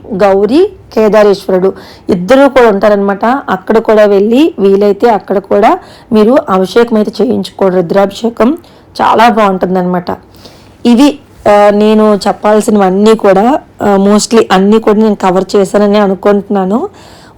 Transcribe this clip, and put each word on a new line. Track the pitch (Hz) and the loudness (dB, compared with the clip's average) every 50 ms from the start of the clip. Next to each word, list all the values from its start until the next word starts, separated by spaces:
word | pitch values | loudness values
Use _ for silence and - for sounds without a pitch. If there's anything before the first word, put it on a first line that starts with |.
| - - 233 180 208 | -10 -10 -4 -2 0
గౌరీ | 196 196 196 208 202 254 330 392 427 - - - - - | 0 2 0 0 0 2 0 0 0 -2 -12 -20 -8 -4
కేదారేశ్వరుడు | 226 220 214 196 214 208 208 190 190 - - 190 185 180 190 190 - - - - - - - | -2 0 2 2 2 2 2 2 0 -2 -4 -2 -2 -2 -2 -4 -6 -18 -20 -20 -18 -6 -6
ఇద్దరు | 208 175 180 185 262 269 277 269 | -4 -4 0 0 2 2 2 2
కూడా | 269 269 240 226 | 2 2 2 2
ఉంటారనమాట. | 196 196 220 214 208 202 196 202 196 196 220 | 2 2 0 0 0 0 -2 -4 -4 -4 -2
అక్కడ | 226 262 277 - - 190 180 - - 220 226 | -4 -4 -4 -4 -6 -8 -8 -4 -2 -2 -2
కూడా | 226 - 214 214 208 | 0 2 2 2 4
వెళ్ళి | 202 202 196 202 220 233 262 320 330 - - | 2 2 2 0 0 2 2 0 0 -2 -2
వీలైతే | 196 196 196 196 208 208 196 202 226 240 | 0 0 2 2 0 0 -2 0 0 0
అక్కడ | 214 185 - - 190 202 | 0 -2 -4 -4 -6 -6
కూడా | 196 - 208 202 220 254 349 370 - - - - - - 226 | -4 -2 -2 0 2 2 0 -2 -6 -16 -20 -20 -10 -4 0
మీరు | 214 214 220 262 311 - - | 0 2 2 2 0 0 -2
అభిషేకం | 190 190 190 180 - 233 233 240 226 214 | -2 -2 -2 0 0 0 0 0 0 -2
అయితే | 208 - - - 202 | -2 -4 -4 -4 -4
చేయించుకోండి, | 254 208 202 185 - - - 202 190 180 | -2 -2 -4 -6 -8 -6 -4 -2 -2 0
రుద్రాభిషేకం. | 185 175 165 185 196 202 196 196 - 233 226 233 - 220 254 330 - _ - _ _ _ _ - - | -2 -2 -2 0 -2 -2 -2 -4 -6 -8 -8 -4 -2 -2 -2 -2 -4 _ -20 _ _ _ _ -8 -4
చాలా | 117 - - 208 226 240 | -2 -2 0 2 2 2
బాగుంటుందన్నమాట. | 202 220 208 196 185 180 - 180 185 185 180 180 180 175 175 - 190 - - - - - - - - - - - - _ - | 2 0 0 0 0 -2 -4 -4 -4 -4 -4 -4 -4 -6 -6 -8 -12 -12 -14 -20 -20 -20 -20 -20 -20 -20 -20 -20 -20 _ 0
ఇవి, | 240 240 214 294 285 - - - _ - - - 220 | 0 2 4 2 2 0 -2 -14 _ -20 -6 -2 2
ఆ, | 208 208 208 208 | 2 4 4 4
నేను | 208 208 214 214 220 214 214 214 208 190 - 202 | 2 2 2 2 2 2 2 2 0 0 -2 -6
చెప్పాల్సినవన్నీ | 190 - - 214 214 214 202 240 214 202 196 185 185 196 208 220 220 | -6 -2 -2 0 0 0 0 0 0 0 0 0 0 0 2 2 2
కూడా, | 220 - 202 185 196 214 247 294 - - - - - | 2 2 0 2 2 2 0 0 -2 -6 -12 -12 -6
ఆ, | - | -2
mostly | 208 196 196 196 202 208 208 - - 233 226 - - | 0 0 2 2 2 2 0 0 0 0 0 0 2
అన్నీ | 196 190 190 202 220 226 | 0 0 2 2 2 2
కూడా | 226 226 208 214 | 2 0 0 2
నేను | 220 220 202 | 2 0 0
కవర్ | - - 190 175 190 190 - - | -2 -2 -2 0 -2 -4 -2 -2
చేశానని | 202 190 185 - 208 208 202 202 214 | -2 -2 0 0 -2 0 0 0 0
అనుకుంటున్నాను. | 208 190 196 185 - 208 202 202 196 - 208 196 185 185 202 262 370 427 - - - - - - - - - | 0 0 -2 -2 0 0 0 0 -2 -4 -4 -4 -2 -2 -4 -4 -6 -8 -12 -16 -20 -20 -20 -20 -20 -18 -6